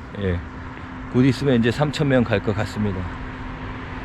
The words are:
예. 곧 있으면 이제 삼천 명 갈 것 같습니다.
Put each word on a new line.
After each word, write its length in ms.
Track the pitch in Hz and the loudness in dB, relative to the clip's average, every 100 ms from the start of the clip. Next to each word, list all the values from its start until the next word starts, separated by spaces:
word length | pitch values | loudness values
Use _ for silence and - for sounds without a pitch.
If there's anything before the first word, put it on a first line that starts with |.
| - 101 | -6 -4
예. 180 | 98 87 - - - - - - - | -2 -2 -4 -12 -12 -12 -12 -12 -2
곧 120 | 123 135 | 4 4
있으면 340 | 117 139 123 | 4 4 4
이제 120 | 117 | 4
삼천 360 | 113 151 135 147 | 4 2 2 4
명 160 | 131 | 4
갈 160 | 113 104 | 4 2
것 120 | 110 101 | 2 0
같습니다. 440 | 104 - 104 92 87 - - - - - - - - - | 0 0 -2 -2 -4 -6 -8 -8 -10 -8 -10 -10 -10 -10